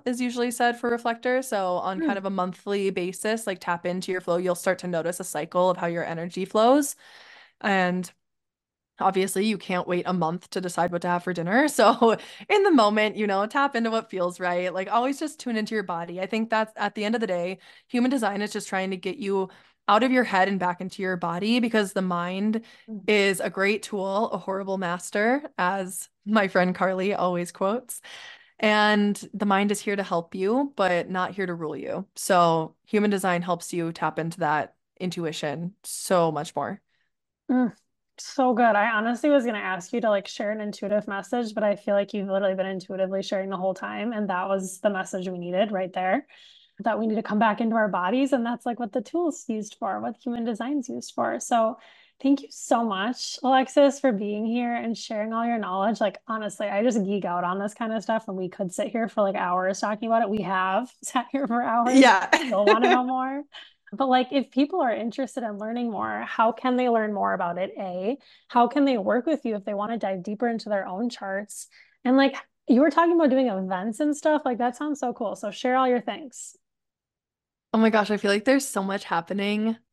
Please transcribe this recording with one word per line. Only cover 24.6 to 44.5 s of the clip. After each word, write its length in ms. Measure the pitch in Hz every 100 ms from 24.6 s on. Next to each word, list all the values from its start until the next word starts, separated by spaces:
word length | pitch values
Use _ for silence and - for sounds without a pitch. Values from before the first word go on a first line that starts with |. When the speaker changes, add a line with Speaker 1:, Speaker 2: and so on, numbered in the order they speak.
| 190 190
Speaker 1:
master, 640 | 175 180 - 208 226 277 302 -
as 500 | 180 196 185 - - _ 202
my 220 | 220 190
friend 260 | 190 180
Carly 400 | 180 185 185 190
always 380 | 196 180 175 175
quotes. 480 | - 196 240 - - - - - - _ -
And 640 | 214 214 208 208 208 202 -
the 120 | 196 208
mind 260 | 196 202
is 100 | 202
here 160 | 214 202
to 60 |
help 300 | 190 175 170
you, 380 | 185 190 254 285 -
but 320 | 185 175 -
not 220 | 185 185
here 140 | 190 180
to 60 |
rule 220 | 170 156 147
you. 320 | - 180 196 -
So 600 | - 180 170 165 160 _ -
human 240 | 208 208
design 300 | 196 190 175
helps 320 | 175 170 -
you 180 | 175 165
tap 280 | 165 156 160
into 200 | 165 170
that 360 | 156 151 - _ _ -
intuition 720 | 185 175 160 160 151 143 175 _
so 480 | - - - 180 165
much 240 | 151 165 -
more. 260 | 110 202 _ _ _ _ _ _ -
Speaker 2:
Mm. 220 | 254 240 - _ _ _ -
So 360 | - - 254
good. 240 | 226 233 202
I 140 | 220
honestly 380 | 214 226 233 302
was 160 | 285 240
gonna 120 | 208
ask 320 | 196 185 -
you 80 | 240
to, 100 | 226
like, 160 | 202 196
share 260 | - 208
an 100 | 220
intuitive 440 | 208 - 196 208 214
message, 480 | 196 190 240 226
but 120 | 214 208
I 100 | 202
feel 200 | - 202
like 180 | 202
you've 160 | 208 196
literally 260 | 196 196 190
been 100 | 185
intuitively 560 | 190 180 190 190 196
sharing 280 | 196 196 190
the 80 | 185
whole 160 | 190
time. 400 | 185 202 208 220
And 160 | 214 196
that 180 | 180
was 320 | 196